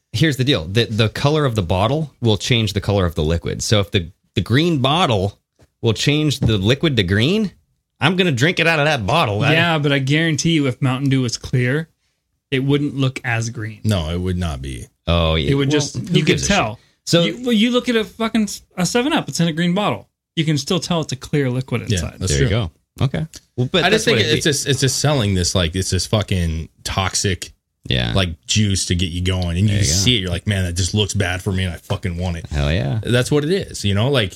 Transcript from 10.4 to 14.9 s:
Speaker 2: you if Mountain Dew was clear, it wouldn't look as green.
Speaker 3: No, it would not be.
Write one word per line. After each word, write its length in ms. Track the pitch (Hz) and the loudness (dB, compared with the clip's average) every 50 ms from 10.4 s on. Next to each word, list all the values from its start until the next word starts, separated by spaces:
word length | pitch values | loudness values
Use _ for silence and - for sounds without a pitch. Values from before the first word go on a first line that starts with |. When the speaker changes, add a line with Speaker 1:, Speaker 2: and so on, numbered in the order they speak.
| - 165 | 0 2
Speaker 2:
you 160 | 170 156 143 135 | 2 2 2 0
if 140 | 120 - | -2 0
Mountain 280 | 143 127 131 127 143 139 | 0 -2 0 0 0 0
Dew 120 | 135 135 | 2 2
was 140 | 127 120 - - | 0 -2 -4 -6
clear, 520 | - - - 123 123 123 135 151 160 - _ _ _ _ _ _ _ _ _ _ _ - | -6 -4 -2 0 0 0 0 -2 -4 -6 _ _ _ _ _ _ _ _ _ _ _ -6
it 100 | 139 131 | -4 -2
wouldn't 360 | 135 139 143 143 147 147 113 | 0 2 2 2 0 -2 -2
look 240 | 139 135 131 131 - - | -2 -2 -2 -2 -4 -4
as 240 | 127 117 113 113 113 | -4 -2 -2 -2 -4
green. 320 | 113 117 107 107 110 104 - | -6 -8 -10 -10 -8 -4 -2
Speaker 3:
No, 260 | 107 107 92 80 78 | 0 0 0 0 -2
it 80 | 85 90 | -4 -2
would 160 | 90 92 90 87 | -2 -2 -2 -2
not 240 | 90 82 73 65 | -2 -4 -6 -6
be. 240 | 65 67 64 58 55 - | -8 -10 -10 -12 -14 -16